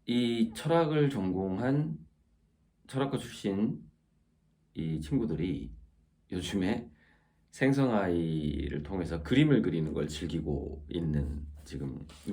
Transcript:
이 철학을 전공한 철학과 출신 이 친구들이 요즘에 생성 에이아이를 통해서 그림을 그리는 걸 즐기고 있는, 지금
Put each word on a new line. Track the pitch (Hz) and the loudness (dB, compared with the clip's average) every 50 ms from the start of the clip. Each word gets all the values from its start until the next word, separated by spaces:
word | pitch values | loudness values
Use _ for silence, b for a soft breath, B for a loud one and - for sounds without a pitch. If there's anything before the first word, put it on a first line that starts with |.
| _ | _
이 | - 120 123 123 117 117 117 113 113 - | 0 0 2 2 2 2 2 2 0 0
철학을 | - - 151 165 170 165 151 156 151 147 135 | -2 0 2 4 4 4 4 4 2 2 2
전공한 | 139 104 92 92 87 95 95 95 95 98 120 131 139 147 156 160 156 - - - _ _ _ _ _ _ _ _ _ _ _ _ _ _ _ - | 2 0 0 0 0 0 0 0 0 0 0 2 2 2 2 0 -4 -8 -12 -18 _ _ _ _ _ _ _ _ _ _ _ _ _ _ _ -8
철학과 | - 131 135 135 131 113 | -4 -2 -2 -2 -2 -4
출신 | 120 120 - - - 104 98 98 110 - - - - - - _ _ _ _ _ _ _ _ _ _ _ _ _ _ _ - | -6 -6 -8 -4 -2 0 0 2 2 0 0 -4 -8 -16 -20 _ _ _ _ _ _ _ _ _ _ _ _ _ _ _ -8
이 | 82 80 80 78 76 | -6 -4 -2 -2 -2
친구들이 | - - 143 120 113 76 82 73 85 92 73 69 - - - - - - _ _ _ _ _ _ _ - 101 | -2 -2 0 0 0 0 -2 -2 -2 -2 -2 -4 -6 -10 -14 -16 -20 -20 _ _ _ _ _ _ _ -8 -6
요즘에 | 90 82 - - 98 90 95 117 - - b b b b b b b b b b b b b | -6 -4 -2 0 0 2 2 0 -2 -4 b b b b b b b b b b b b b
생성 | - - 135 135 135 139 135 127 | -4 0 2 2 4 4 4 4
에이아이를 | 113 104 95 90 87 85 85 82 80 78 76 73 76 78 - - - 73 73 | 4 4 2 2 2 2 2 2 0 0 0 0 -2 -2 -2 -4 -4 -4 -6
통해서 | 78 98 92 85 73 82 78 78 | -4 -4 -4 -2 -2 -4 -4 -2
그림을 | - - 139 156 151 135 110 - | 2 4 6 6 8 6 6 4
그리는 | 87 78 82 80 78 76 | 4 2 0 0 0 -2
걸 | 82 78 76 | -2 -4 -4
즐기고 | - - 90 80 80 80 76 78 71 69 - - 76 78 - - | -4 -6 -6 -4 -4 -2 -2 -2 -2 -2 -4 -6 -10 -12 -10 -6
있는, | - 85 82 78 76 73 71 - - 71 76 76 - - - | -4 -2 0 0 0 0 0 -2 -4 -6 -8 -10 -12 -14 -14
지금 | - - 69 69 67 64 - - - - - - 107 | -10 -8 -6 -6 -6 -6 -8 -12 -14 -18 -14 -8 -6